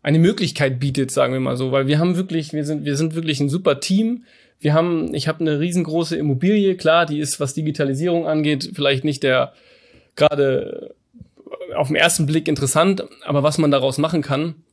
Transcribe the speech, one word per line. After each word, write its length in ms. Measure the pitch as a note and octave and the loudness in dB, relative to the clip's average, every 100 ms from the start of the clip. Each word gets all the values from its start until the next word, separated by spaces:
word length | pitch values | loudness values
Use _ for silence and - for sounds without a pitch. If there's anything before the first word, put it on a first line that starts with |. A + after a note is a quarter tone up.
eine 180 | C#3+ D#3+ | 2 4
Möglichkeit 600 | E3+ G#3 E3+ - C#3 B2 | 4 2 -4 0 -2 0
bietet, 320 | C#3 C3+ C3 | -2 -2 -2
sagen 220 | - B2+ | 0 0
wir 60 | C3 | 0
mal 180 | C3 B2+ | -2 -2
so, 140 | C3 | -2
weil 160 | C3+ C3+ | 0 2
wir 120 | D3 | 2
haben 180 | F3+ F3 | 2 0
wirklich, 360 | F#3+ E3 D3+ | -2 -4 -4
wir 120 | D3+ D3 | -6 -4
sind, 200 | D3+ D3 | -4 -4
wir 120 | C#3 | -2
sind 180 | D#3+ E3 | -2 -2
wirklich 240 | D#3+ C#3 | -4 -2
ein 100 | C#3+ | -2
super 300 | E3 F#3 C#3 | 0 0 0
Team. 460 | - F#3+ A3+ A#3+ - _ _ _ | 0 2 2 -2 -10 _ _ _
Wir 140 | D3 | 2
haben, 400 | D3+ F3 E3 - | 2 2 0 -2
ich 140 | D3 D#3 | -4 -4
habe 140 | D#3+ | -2
eine 180 | D#3+ D3 | -2 0
riesengroße 560 | E3+ F3 D#3 D#3+ D#3+ E3 | 0 -2 0 -2 -2 -2
Immobilie, 600 | D3+ C3 F3+ G#3+ G3 F#3 | -2 0 2 2 2 2
klar, 300 | D#3+ E3 E3 | 2 4 2
die 140 | D3+ | -2
ist, 200 | D3 - | -4 -4
was 140 | C#3+ | -4
Digitalisierung 760 | D#3 D#3 D3+ C#3 C3+ F3 E3+ D#3+ | -2 -4 -2 -2 0 0 0 0
angeht, 440 | D#3 D3+ C#3+ - | 0 0 -2 -4
vielleicht 300 | - C#3 C3+ | -2 0 0
nicht 200 | D#3 C#3 | 0 0
der, 300 | C3+ B2+ B2+ _ _ _ _ - _ - | 2 2 0 _ _ _ _ -20 _ 2
gerade 800 | D3 C#3+ C#3 B2+ - G1+ - - _ - - _ - - - - | 2 4 2 2 -2 -10 -14 -20 _ -20 -20 _ -20 -16 -8 -4
auf 120 | C#3 | -2
den 80 | D3+ | 2
ersten 300 | E3 - D3 | 2 2 0
Blick 220 | D#3 D#3 | 0 0
interessant, 560 | D3+ C#3 D#3 F#3 F#3+ - - - | -2 0 2 2 2 -4 -12 -2
aber 180 | C#3+ | 0
was 140 | D3 D3 | 2 2
man 140 | D3+ | 2
daraus 260 | C#3 C3+ C3 | 2 0 0
machen 240 | D#3 E3 | 0 -2
kann 340 | D3 C#3 E3 D#3 _ | -2 -4 -4 -8 _